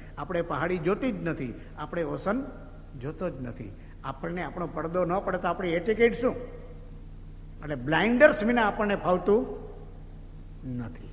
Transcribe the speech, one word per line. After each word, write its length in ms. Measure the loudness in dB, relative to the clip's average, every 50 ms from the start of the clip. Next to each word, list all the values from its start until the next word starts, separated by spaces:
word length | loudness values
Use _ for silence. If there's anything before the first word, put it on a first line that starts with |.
| -16 -12 -10
આપણે 240 | -8 -6 -2 -2 -2
પહાડી 400 | 0 0 0 0 0 0 0 2 2
જોતી 240 | 2 2 2 2 0
જ 80 | 0 0 -2
નથી, 260 | -2 -2 -2 -4 -6 -8 -10 -12 -12 -10
આપણે 260 | -10 -8 -4 -2 -2 -2
ઓશન 360 | -2 -2 -2 0 0 0 0 -2 -6 -10 -12 -14 -14 -16 -16 -16 -14 -12 -8
જોતો 260 | -8 -8 -6 -4 -4 -4
જ 80 | -4 -6
નથી. 300 | -8 -8 -8 -8 -10 -12 -12 -14 -14 -16 -14 -10 -8
આપણને 380 | -8 -8 -6 -6 -4 -4 -4 -4
આપણો 220 | -4 -4 -4 -4
પડદો 340 | -4 -2 -4 -2 0 2 2 2
ન 80 | 2 2 2
પડે 180 | 2 0 0
તો 100 | 0 0
આપણી 260 | 0 0 0 0 0 0
એટિકેટ 400 | 2 2 2 4 6 6 6 6
શું? 220 | 4 0 0 0 -2 -6 -10 -12 -12 -12 -12 -14 -14 -12 -12 -12 -14 -14 -14 -14 -14 -14 -14 -14 -14 -14 -14 -12
એટલે 180 | -10 -6 -6 -6
બ્લાઇન્ડર્સ 640 | -4 0 4 4 6 6 6 8 10 10 10 10 8 2
વિના 240 | 4 4 4 4
આપણને 280 | 4 2 2 2 2 2
ફાવતું 460 | 2 4 4 2 4 6 6 6 6 4 0 -6 -8 -10 -12 -12 -12 -12 -14 -14 -14 -14 -14 -14 -14 -14 -14 -14 -14 -14 -14 -12 -10 -8 -6 -4
નથી. 340 | -4 -6 -6 -8 -10 -12 -12